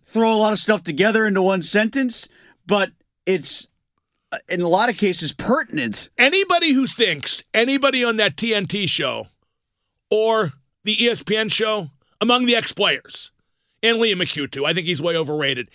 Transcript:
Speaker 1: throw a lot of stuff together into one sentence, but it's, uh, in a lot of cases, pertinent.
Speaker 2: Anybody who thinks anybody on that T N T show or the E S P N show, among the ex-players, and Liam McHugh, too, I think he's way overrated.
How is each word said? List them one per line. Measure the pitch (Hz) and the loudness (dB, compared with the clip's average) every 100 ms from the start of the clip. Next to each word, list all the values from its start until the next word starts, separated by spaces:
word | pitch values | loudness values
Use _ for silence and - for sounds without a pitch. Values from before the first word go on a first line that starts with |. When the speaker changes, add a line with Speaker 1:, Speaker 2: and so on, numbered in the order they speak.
Speaker 1:
throw | - 220 226 | -6 0 2
a | 220 | 2
lot | 214 | 2
of | 208 | 2
stuff | - 208 | 2 0
together | 170 143 208 220 214 | -2 0 2 2 2
into | 190 | 2
one | 185 190 | 2 0
sentence, | - 202 220 269 254 - - _ _ _ 175 | 0 0 0 0 0 -2 -4 _ _ _ -2
but | 202 190 _ _ _ - | 0 0 _ _ _ -2
it's, | 185 - - - _ _ _ _ _ _ | 0 0 0 -2 _ _ _ _ _ _
uh, | - - | -14 -8
in | 180 | -4
a | 175 | 2
lot | 185 240 | 2 2
of | 196 | 0
cases, | 202 180 156 | -2 0 -4
pertinent. | - - 285 247 151 117 101 - - | -4 -2 -2 -2 -6 -2 -2 -2 0
Speaker 2:
Anybody | 262 381 381 349 330 | 2 2 2 2 2
who | 262 262 | 2 0
thinks | - 208 147 - - - | 0 0 0 -4 -4 -2
anybody | 214 240 277 269 262 | 0 2 2 2 2
on | 240 220 | 0 2
that | 202 - | 0 0
T | 226 | -2
N | 214 175 | -2 -2
T | 202 190 | -4 -2
show | - 135 113 107 _ _ _ _ _ _ _ - | -2 -2 -6 -10 _ _ _ _ _ _ _ -2
or | 214 220 220 170 - _ _ | 0 2 0 -2 -6 _ _
the | 208 208 | -4 0
E | 233 | 0
S | - | 0
P | - 214 | -2 -2
N | 220 | -2
show, | - 220 214 156 - _ - | -2 -2 -4 -8 -14 _ -4
among | 226 247 247 | 2 2 2
the | 226 | 2
ex-players, | 214 - 190 135 - - - _ _ _ _ _ | 0 -2 -2 -2 -6 -12 -12 _ _ _ _ _
and | 226 226 | 0 2
Liam | 226 180 | 2 0
McHugh, | 175 151 139 | -4 -6 -8
too, | 135 143 | -4 -2
I | |
think | 170 165 | -2 -2
he's | 147 | -2
way | 170 165 | -2 -2
overrated. | 151 151 139 127 110 | -2 -2 -2 -4 -8